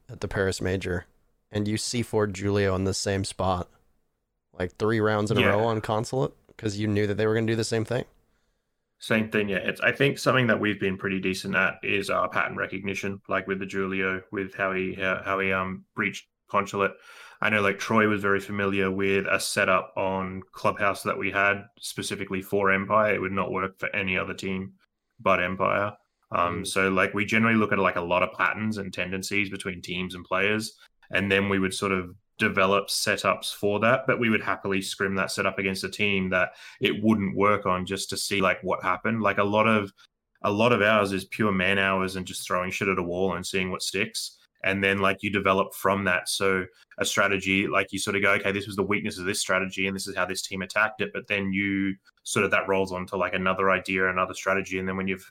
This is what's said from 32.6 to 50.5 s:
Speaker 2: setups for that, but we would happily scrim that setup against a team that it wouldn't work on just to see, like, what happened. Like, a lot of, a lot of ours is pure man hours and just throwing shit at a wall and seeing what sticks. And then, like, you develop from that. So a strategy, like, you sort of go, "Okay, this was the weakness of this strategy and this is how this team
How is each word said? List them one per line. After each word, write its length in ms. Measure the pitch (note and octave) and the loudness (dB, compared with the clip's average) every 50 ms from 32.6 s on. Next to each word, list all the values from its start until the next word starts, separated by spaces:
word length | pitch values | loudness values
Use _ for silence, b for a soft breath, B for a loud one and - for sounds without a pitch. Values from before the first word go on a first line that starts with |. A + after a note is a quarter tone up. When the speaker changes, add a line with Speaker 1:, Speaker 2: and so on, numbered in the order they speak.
| F#2+ F#2+ G2+ G2+ - - | 4 4 4 2 2 0
Speaker 2:
setups 640 | - - - G#2+ G2+ F#2+ - G2+ F2+ - - - - | -4 -2 0 0 0 0 2 0 0 0 -2 -8 -8
for 260 | - - G#2 G#2 G#2 | -2 -2 0 0 2
that, 260 | A2+ A2+ B2+ - - | 4 4 4 2 2
but 120 | - A2+ A2 | 0 0 2
we 100 | A#2+ A2+ | 2 2
would 140 | A2 G#2 - | 2 2 0
happily 400 | G2+ F#2+ - - G2 F#2+ G2 F#2+ | -2 -4 -2 -2 -2 -2 -2 -2
scrim 320 | - - - G2+ F#2+ G2 | -4 -4 -4 -2 -2 0
that 160 | F#2+ F2 - | 0 -2 -2
setup 280 | - - G2 F#2+ F#2 - | -2 -2 -2 -2 0 0
against 260 | G2 G2 F#2+ F#2+ - | -2 -2 -2 -2 -4
a 40 | F#2+ | -6
team 400 | - - G#2+ G2+ G2 F#2+ F#2 F#2 | -4 -2 0 0 2 0 0 2
that 240 | F#2 F#2 F#2 - B B B B B B | 2 2 0 0 B B B B B B
it 220 | B2 G#2+ - G2+ G#2 | -4 -4 -4 0 2
wouldn't 320 | A2 A2 G#2+ G2 F#2+ F2+ | 2 2 4 2 -2 0
work 300 | F2+ G2 G#2 G#2 G2 - | 2 2 4 2 2 0
on 220 | G2 F2+ F2+ F2+ | 0 -2 -2 -2
just 240 | F2+ G2 F#2+ - - | -4 -6 -6 -6 -6
to 60 | G2+ | -6
see, 240 | - - - G2+ G2+ F#2+ | -6 -4 -2 0 2 2
like, 200 | F#2 F2+ - F#2 | 2 2 0 -2
what 200 | F2+ F2 - F#2 | -4 -4 -2 0
happened. 400 | F#2 F2+ F2+ - A2 A2+ A2+ G#2 | -2 -2 0 0 -2 -2 0 0
Like, 160 | G2+ G2 G2+ | 0 2 2
a 60 | G2+ | 0
lot 220 | G2+ G#2 G#2+ G#2+ | 2 2 4 4
of, 260 | A2+ A2 G#2+ G2 F#2+ - B B B _ _ _ _ _ _ - | 4 4 2 0 -2 -8 B B B _ _ _ _ _ _ -2
a 80 | G#2 | 0
lot 220 | G#2 G#2 A2 B2 B2 | 2 4 4 4 4
of 100 | G#2 G2+ | 4 4
ours 300 | G#2+ A2 G#2+ G2+ G2 G2 | 4 6 4 4 2 0
is 120 | F#2 F#2+ | -4 -4
pure 280 | - - - A2+ G#2+ G2 | -6 -4 0 0 2 2
man 260 | F#2+ F2+ F#2+ G2 G2 | 2 2 2 2 4
hours 380 | F#2+ G2 F#2+ F#2+ F#2+ F#2+ F#2 | 4 2 2 2 0 -2 -4
and 100 | F#2+ F#2 | -6 -8
just 200 | - F#2 - - | -8 -8 -10 -6
throwing 240 | - F#2+ F2+ F2+ F#2 | -2 -2 -2 -2 -2
shit 180 | F#2 - G#2+ F#2+ | -2 -2 0 2
at 100 | F#2+ F#2 | 2 0
a 40 | F2+ | 0
wall 320 | F2 F2 F2+ F#2+ F#2+ F2 | -2 0 0 0 0 0
and 120 | F2 F2+ | -2 -4
seeing 240 | - - F#2+ F#2 F#2 | -4 -2 -2 -2 -2
what 120 | F2+ - - | -4 -4 -6
sticks. 540 | - - F#2+ A2 A2+ - - - - b b b b _ _ - | -4 -2 -2 -2 -2 -4 -8 -8 -8 b b b b _ _ -2
And 180 | F#2+ G2 G2 G2 | -2 0 2 2
then, 160 | G2 G2 G2 | 2 2 4
like, 240 | G2 F#2+ G2 - - | 2 2 2 0 -2
you 80 | G#2 | -2
develop 440 | G2 G2+ F2+ G2 F#2+ G2 G2 - - | -2 0 2 4 4 4 2 0 -4
from 300 | - - F#2+ G2 G2 G2 | -2 2 2 2 2 2
that. 240 | F#2+ F2+ F2+ - - | 0 0 0 -2 -4
So 380 | - - G2+ G2 F#2+ F#2+ F2+ - b b b b b - | -4 0 2 2 2 2 0 -4 b b b b b -4
a 60 | G2+ | -4
strategy, 640 | - - A2 G2+ G2 G2 F#2+ F#2 F#2+ F#2+ G2 G2+ - | -2 2 2 2 4 2 0 0 2 2 2 2 2
like, 240 | - G2 G2 - - | 0 0 0 0 -4
you 60 | F#2+ | -4
sort 180 | - G#2+ G2 | -4 -2 0
of 60 | G2+ G2 | 2 2
go, 100 | G2 G2+ | 4 2
"Okay, 200 | G#2 G2 G2 G2 | 2 2 0 -2
this 140 | G#2 G2 | -2 -4
was 80 | G#2 G2 | -6 -4
the 60 | G2+ F#2+ | -4 -2
weakness 360 | F2+ G#2 G#2+ - G#2+ - F#2 | 0 0 -2 -2 -4 -6 -6
of 60 | F2+ | -4
this 160 | F#2 G#2 - | -4 -2 -2
strategy 460 | - - F#2+ F#2 F#2+ F#2+ F#2 G2 F#2+ | 0 0 0 0 0 -2 -4 -4 -4
and 80 | G2 G2 | -2 -2
this 120 | F#2+ - G2 | -4 -8 -8
is 80 | F2+ | -4
how 100 | F#2+ F2+ | -4 -2
this 160 | F#2 F#2+ F#2 - | -2 -2 -6 -6
team 180 | - | -8